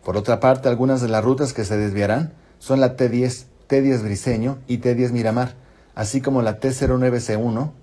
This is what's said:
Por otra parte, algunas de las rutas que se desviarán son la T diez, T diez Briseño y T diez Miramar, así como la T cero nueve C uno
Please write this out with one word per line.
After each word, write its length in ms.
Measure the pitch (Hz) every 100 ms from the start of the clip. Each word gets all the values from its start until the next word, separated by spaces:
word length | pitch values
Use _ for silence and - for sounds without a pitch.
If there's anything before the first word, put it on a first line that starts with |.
Por 140 | - 98
otra 200 | 98 110
parte, 300 | 131 135 135
algunas 320 | 120 131 131
de 80 | 120
las 160 | 110
rutas 300 | 113 131 143
que 100 | 120
se 140 | 101 104
desviarán 560 | 104 98 101 117 160 - - _
son 220 | - 135
la 160 | 127 131
T 120 | 127
diez, 380 | 123 127 123 - _ _
T 120 | 139
diez 220 | 135 123
Briseño 560 | 107 98 127 113 120 135 -
y 120 | 123
T 160 | 123
diez 180 | 123 123
Miramar, 420 | 120 113 117 123 - - _ _
así 260 | - 107 139
como 220 | 131 131
la 160 | 113 107
T 120 | 135
cero 240 | 131 131 127
nueve 220 | 127 123
C 160 | - 107
uno 360 | 117 113 - -